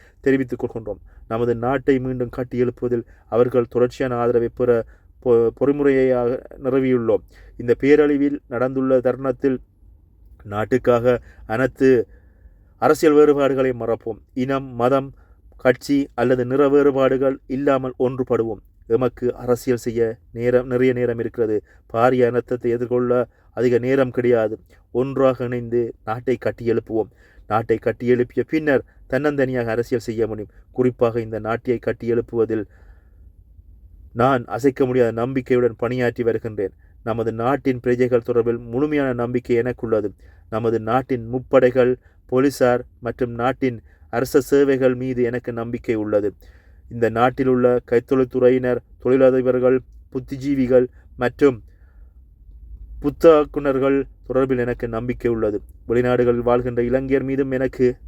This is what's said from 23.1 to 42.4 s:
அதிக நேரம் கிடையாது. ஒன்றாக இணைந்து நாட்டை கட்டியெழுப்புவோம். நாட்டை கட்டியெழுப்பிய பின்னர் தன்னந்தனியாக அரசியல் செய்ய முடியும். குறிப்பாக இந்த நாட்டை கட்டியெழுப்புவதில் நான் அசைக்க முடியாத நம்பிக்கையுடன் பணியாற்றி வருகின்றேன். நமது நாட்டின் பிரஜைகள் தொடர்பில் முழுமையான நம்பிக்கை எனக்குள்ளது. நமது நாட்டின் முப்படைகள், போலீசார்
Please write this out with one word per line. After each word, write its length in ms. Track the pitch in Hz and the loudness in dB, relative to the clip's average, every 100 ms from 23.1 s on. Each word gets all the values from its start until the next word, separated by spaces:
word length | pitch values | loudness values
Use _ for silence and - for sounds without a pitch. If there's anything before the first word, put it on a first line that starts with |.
| 123 117 _ _ | 0 -2 _ _
அதிக 260 | - 123 120 | -2 2 2
நேரம் 340 | 127 135 127 | 2 0 0
கிடையாது. 480 | 123 120 117 110 110 _ _ _ | 0 2 2 2 -4 _ _ _
ஒன்றாக 520 | 120 139 135 131 127 | -4 -2 0 0 0
இணைந்து 500 | 123 123 117 120 113 - - | -4 -6 -2 -2 -2 -6 -10
நாட்டை 320 | 117 127 120 117 | -6 -4 -2 -4
கட்டியெழுப்புவோம். 640 | - 117 110 - 110 98 _ _ - - | -4 -2 -2 -2 -4 -4 _ _ -18 -4
நாட்டை 320 | 107 113 110 113 | -2 0 -2 -2
கட்டியெழுப்பிய 580 | 110 120 123 120 - 117 | -2 0 0 0 -4 -4
பின்னர் 380 | 160 151 127 - - - | -2 0 0 -2 -18 -6
தன்னந்தனியாக 560 | 131 147 139 131 127 117 | -2 -2 0 -2 -2 -2
அரசியல் 380 | 113 117 120 | -4 -2 -4
செய்ய 240 | 120 110 107 | -4 -4 -4
முடியும். 240 | 107 101 - - | -6 -12 -18 -10
குறிப்பாக 500 | 127 127 - 117 120 | -2 -2 0 -2 -2
இந்த 180 | 110 110 | -6 -6
நாட்டை 400 | 110 117 - 117 117 | -4 -4 -2 -4 -4
கட்டியெழுப்புவதில் 800 | 107 117 113 113 117 110 110 98 - - - _ - - - - - - - - - - | -6 -2 -2 -2 -2 -2 -2 -6 -14 -20 -20 _ -20 -20 -20 -20 -20 -20 -20 -20 -20 -10
நான் 320 | 117 127 131 117 | 0 2 2 -2
அசைக்க 400 | 113 135 135 131 | -2 0 0 0
முடியாத 260 | 127 113 | 2 0
நம்பிக்கையுடன் 640 | 113 123 135 123 123 120 107 | 0 -4 -4 0 2 0 0
பணியாற்றி 460 | 117 127 120 117 | -4 -2 -2 -2
வருகின்றேன். 500 | 117 110 113 104 95 - - - | -2 -2 -4 -6 -6 -8 -20 -12
நமது 300 | 113 113 113 | -6 -4 -4
நாட்டின் 460 | 113 120 139 135 123 | -2 -2 -2 -2 -2
பிரஜைகள் 460 | 123 123 123 123 120 | -2 0 0 0 0
தொடர்பில் 440 | 117 113 117 120 | 0 0 -2 -4
முழுமையான 440 | 120 151 147 135 | -4 -2 0 -2
நம்பிக்கை 440 | 120 120 123 - 120 | -2 -4 -4 -2 -2
எனக்குள்ளது. 540 | 120 120 113 107 101 - - - - | -2 -4 -2 0 -2 -8 -20 -20 -8
நமது 300 | 110 117 113 | -4 -2 -2
நாட்டின் 480 | 110 127 127 123 113 | 0 -2 -2 -6 -4
முப்படைகள், 680 | 127 127 135 127 127 123 123 _ _ - | -8 0 2 4 4 2 0 _ _ -4
போலீசார் 600 | 127 | 0